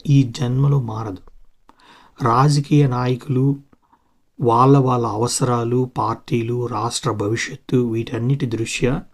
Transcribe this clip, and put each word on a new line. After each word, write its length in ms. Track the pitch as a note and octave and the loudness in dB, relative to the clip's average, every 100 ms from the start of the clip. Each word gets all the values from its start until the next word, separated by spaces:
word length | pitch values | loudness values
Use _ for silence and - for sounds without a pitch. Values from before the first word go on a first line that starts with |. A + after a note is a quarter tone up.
| - | 2
ఈ 160 | C#3 | 2
జన్మలో 600 | A#2+ - A#2+ B2+ C#3+ C#3+ | 2 -2 -4 0 0 0
మారదు. 360 | A2+ A2 A2 F#2 - - - _ _ _ _ - _ - | -2 -6 -8 -10 -16 -20 -20 _ _ _ _ -20 _ -4
రాజకీయ 640 | B2 A#2+ D3 C#3+ C#3 D3 C#3 | 2 4 4 2 4 4 4
నాయకులు 720 | B2 B2+ B2 - B2+ C#3 C#3 - _ _ _ _ _ _ - | 2 -2 -2 -2 0 0 0 -8 _ _ _ _ _ _ -4
వాళ్ళ 380 | A#2 A#2 C3+ C#3+ | 2 4 6 6
వాళ్ళ 280 | C3 B2 A#2 | 4 0 -2
అవసరాలు, 840 | G#2+ A#2 - B2 A#2+ A#2 B2 B2+ - | -2 -2 -2 -2 -2 0 -2 -2 -4
పార్టీలు, 680 | A2 A2+ - A#2+ A2+ A#2+ A#2+ | -4 -6 -4 -4 -2 -4 -4
రాష్ట్ర 440 | A2+ A#2 - A#2+ | -4 -4 -4 -4
భవిష్యత్తు 680 | G#2+ G#2 A2+ - C#3+ - B2+ | -2 -2 -4 -6 -12 -2 0
వీటన్నిటి 680 | A#2+ A2+ A#2 A2+ A#2 C#3 B2 | 0 -2 -4 -4 -2 -2 -2
దృష్ట్యా 560 | A2 A2 - A#2+ D#3 - | -4 -6 -2 -2 -2 -8